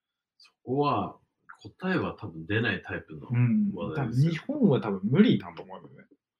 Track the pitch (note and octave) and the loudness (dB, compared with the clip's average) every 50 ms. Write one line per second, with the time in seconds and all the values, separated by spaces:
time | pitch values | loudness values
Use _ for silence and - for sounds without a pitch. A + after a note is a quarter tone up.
0 | _ _ _ _ _ _ _ _ _ _ _ _ _ A#2+ C3 C#3+ D3 C#3+ B2 G#2 | _ _ _ _ _ _ _ _ _ _ _ _ _ -4 -2 0 0 0 0 -2
1 | F#2+ F2 - - _ _ _ _ _ - - - - G2+ - _ F#3 F#3 F#3 A#2+ | -4 -6 -8 -14 _ _ _ _ _ -20 -20 -20 -20 -20 -14 _ -4 -2 -2 0
2 | G2 F2+ - - A2 - E2 D#2+ D#2+ E2 G#2 A2+ B2 - F#2+ F2 - - F#2 E2 | -2 -4 -6 -8 -12 -12 -12 -12 -6 -2 -2 0 0 0 -2 -4 -6 -8 -10 -10
3 | - - D#2 D2+ - - A#2+ A#2+ B2 B2 A2 G#2+ G#2 G2+ G2 - - - - D3 | -10 -12 -16 -16 -8 -4 0 2 4 4 4 4 2 2 0 -4 -6 -6 -4 -4
4 | C3+ A2 A#2+ B2+ D3 E3+ E3 D3+ - - D4 D4+ B3 F3+ C3 A2 G2+ G#2+ G2 F#2+ | -4 -2 2 2 2 2 0 -2 -4 -6 0 4 4 4 4 4 2 -2 -4 -4
5 | F#2+ A2 C#3 F3+ A3 B3+ C#3+ G2 F2 E2+ E2+ E2+ F#2 F#2+ F#2 F2+ - C#3+ - - | -2 2 4 6 6 6 4 2 -2 -6 -14 -14 -16 -16 -18 -18 -18 -20 -20 -20
6 | - _ - _ _ _ _ _ | -20 _ -20 _ _ _ _ _